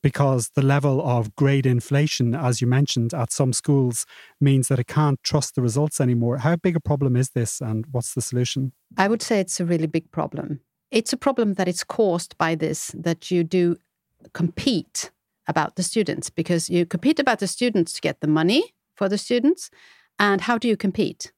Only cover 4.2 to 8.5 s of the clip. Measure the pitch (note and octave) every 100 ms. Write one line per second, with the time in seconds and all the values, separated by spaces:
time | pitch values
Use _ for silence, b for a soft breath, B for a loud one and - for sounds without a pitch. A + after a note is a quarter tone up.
4.2 | B B C#3+ C3+ B2 C3 A#2+ - D3+ C3+
5.2 | - D3+ - - B2 A2+ D3+ - C3 A#2
6.2 | A#2 C3 C3 E3+ F#3+ E3 - D3 C#3 B2
7.2 | B2+ - A2+ - A2+ A2 A2+ B2+ - -
8.2 | - B2 B2